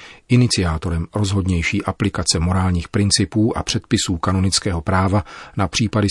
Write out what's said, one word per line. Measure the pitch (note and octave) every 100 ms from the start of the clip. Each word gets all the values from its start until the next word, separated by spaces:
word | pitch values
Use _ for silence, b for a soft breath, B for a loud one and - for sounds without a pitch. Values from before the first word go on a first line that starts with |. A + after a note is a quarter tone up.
| B B -
iniciátorem | B2 B2 - F2 D#2+ F2+ E2 E2 G#2
rozhodnější | G#2 G2 F#2 F2 E2 G2+
aplikace | - - G2+ - F#2 F2
morálních | E2+ F#2 F#2 F2 D#2+
principů | G#2 G2+ - G2 A2 A2 -
a |
předpisů | - A2 - A2 - F2
kanonického | - F#2+ F#2+ - G#2+ E2+
práva | D#2 F#2 F#2+ G2+ - B B -
na | F#2+
případy | - G#2 A2 G#2